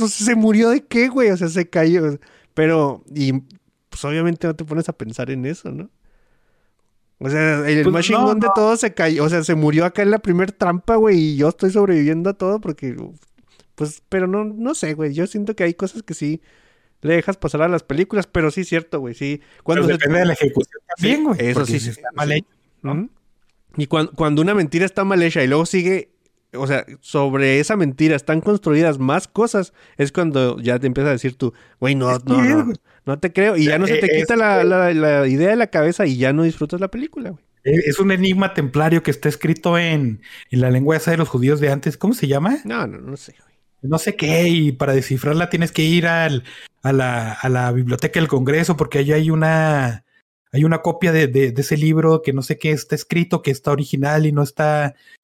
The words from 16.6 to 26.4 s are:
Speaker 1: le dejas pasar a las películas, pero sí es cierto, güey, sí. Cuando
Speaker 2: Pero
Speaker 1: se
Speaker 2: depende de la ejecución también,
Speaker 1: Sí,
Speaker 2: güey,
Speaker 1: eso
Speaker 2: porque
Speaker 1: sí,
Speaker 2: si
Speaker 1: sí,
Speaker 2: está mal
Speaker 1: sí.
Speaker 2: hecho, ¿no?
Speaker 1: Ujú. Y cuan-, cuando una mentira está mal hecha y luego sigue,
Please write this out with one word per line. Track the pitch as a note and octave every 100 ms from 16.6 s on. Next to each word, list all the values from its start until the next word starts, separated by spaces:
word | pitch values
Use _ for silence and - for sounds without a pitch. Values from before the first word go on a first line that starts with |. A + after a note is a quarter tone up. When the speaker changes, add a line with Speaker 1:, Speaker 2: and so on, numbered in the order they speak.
| _ _ _ _
Speaker 1:
le | D#3 E3
dejas | D#3 F#3+
pasar | D#3 D3+
a | E3+
las | E3+
películas, | - C#3 F#3+ G#3 F3
pero | F3 D#3
sí | F#3+
es | F3+
cierto, | E3 E3 D#3+
güey, | B2+ A2+
sí. | C#3+ C#3+ _ _
Cuando | - E3+ -
Speaker 2:
Pero | D#3+
Speaker 1:
se |
Speaker 2:
depende | C#3+ E3+
de | F3
la |
ejecución | D3+ C#3+ C#3 - - - F3
también, | F#3+ D4
Speaker 1:
Sí, |
Speaker 2:
güey, | D4+ F3+
Speaker 1:
eso | A#2+ B2+
Speaker 2:
porque | C3
Speaker 1:
sí, | A#2
Speaker 2:
si | A2+
Speaker 1:
sí, |
Speaker 2:
está | A2+ B2
mal | - D3
Speaker 1:
sí. | D3+
Speaker 2:
hecho, | - _ _ _
¿no? | C#3
Speaker 1:
Ujú. | D3 A3+ _ _ _ _ _ _ -
Y | C#3+
cuan-, | D#3+ D#3 -
cuando | D#3 D3
una | F3 G#3
mentira | D#3 E3+ F#3
está | G3+
mal | F#3+ F#3+
hecha | E3+ D#3+
y | C3
luego | D3 E3+
sigue, | F#3+ F3 F#3+ - _ _ _